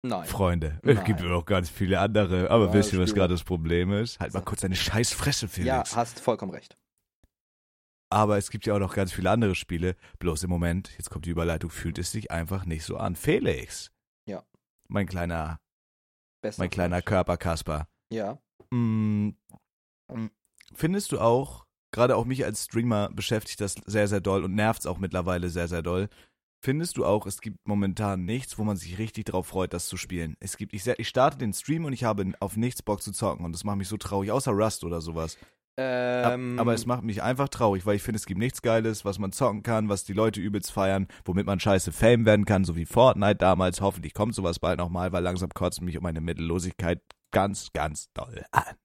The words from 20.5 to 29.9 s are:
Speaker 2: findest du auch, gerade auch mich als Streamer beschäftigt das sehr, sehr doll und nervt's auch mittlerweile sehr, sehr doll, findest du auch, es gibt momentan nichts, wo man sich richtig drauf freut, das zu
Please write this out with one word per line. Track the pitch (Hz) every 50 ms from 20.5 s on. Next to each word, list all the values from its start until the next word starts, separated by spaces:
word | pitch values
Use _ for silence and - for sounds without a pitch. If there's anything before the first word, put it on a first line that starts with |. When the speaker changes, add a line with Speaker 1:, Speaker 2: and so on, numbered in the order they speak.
| _ _ - _ -
Speaker 2:
findest | - - 160 185 202 202 - 151
du | -
auch, | - 117 117 127 139 - - - - _ _ _ _ _
gerade | - - 120 127 123
auch | 98 117
mich | 120 131 127 -
als | - 110 - -
Streamer | - - 113 117 120 113 104 104 -
beschäftigt | - 98 101 - 120 107 - - - -
das | 104 98 - - -
sehr, | - 101 107 104
sehr | 101 104 101
doll | 85 101 95 98 82
und | 92 92
nervt's | 104 104 110 117 - -
auch | - 90 85
mittlerweile | 98 90 92 92 85 92 90 87 90 90
sehr, | 82 87 87
sehr | 85 87 85
doll, | 78 87 87 92 98 104 - - - _ _ _ _ _ _ _ -
findest | 131 135 151 165 175 -
du | 127 -
auch, | 85 101 107 -
es | 101 98 -
gibt | - 113 98 - _
momentan | - 104 101 101 95 90 - 107 101 98 92 90
nichts, | 90 113 131 131 - -
wo | - 107
man | 107 104
sich | 90 80 85 90
richtig | 95 113 110 - - 107
drauf | - - 92 -
freut, | - - 92 92 90
das | - 87 -
zu | -